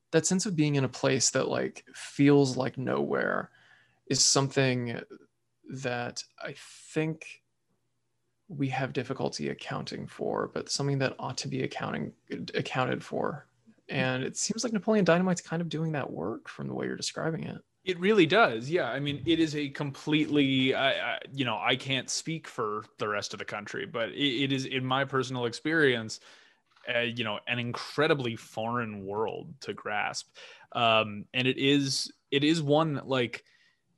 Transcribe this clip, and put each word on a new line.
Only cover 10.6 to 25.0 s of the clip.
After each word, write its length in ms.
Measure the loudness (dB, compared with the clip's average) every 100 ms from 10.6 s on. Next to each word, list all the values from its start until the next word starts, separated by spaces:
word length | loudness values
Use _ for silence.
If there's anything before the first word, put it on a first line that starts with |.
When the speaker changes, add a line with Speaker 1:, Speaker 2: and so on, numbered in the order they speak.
| -6
Speaker 1:
something 300 | -2 -2 0
that 180 | 0 -2
ought 200 | -6 -6
to 100 | -6
be 140 | -4
accounting, 520 | -4 -4 -6 -4 -6 -10 -12 -10 -6
accounted 480 | -6 -4 -2 -2 -2
for. 460 | -4 -4 -4 -4 -12 _ _ _ -6
And 340 | -2 0 0
it 140 | -4 -4
seems 260 | -4 -2
like 100 | -2
Napoleon 320 | -2 2 4
Dynamite's 380 | 6 6 4 0
kind 180 | -2 -4
of 80 | -4
doing 240 | -4 -2
that 180 | -2 -4
work 380 | -4 -4 -6 -10
from 200 | -10 -6
the 60 |
way 120 | -4 -4
you're 100 | -4
describing 460 | -6 -4 -4 -4
it. 180 | -6 -10 -16 _
Speaker 2:
It 160 | -6 0
really 240 | 4 8
does. 460 | 8 8 6 4 -2
Yeah. 200 | 0 0
I 80 | -2
mean, 240 | -2 -2 0
it 120 | 2
is 160 | 2
a 140 | 0 -4
completely, 1080 | -4 -6 -4 0 2 4 4 4 4 4
I, 420 | 2 2 0 -2 -6
I, 20 | -8
you 140 | -4
know, 140 | -2 0
I 180 | 0 0
can't 320 | 0 -4 -2
speak 400 | -6 -4 -6 -8
for 380 | -4 -4 -4 -8 -6
the 100 | -2
rest 280 | -2 -4
of 40 | -8
the 60 |
country, 400 | -8 -8 -8 -8
but 240 | -6 -4 -4
it, 360 | 0 0 2
it 80 | 0
is, 120 | 0
in 220 | -2 -4 0
my 180 | 0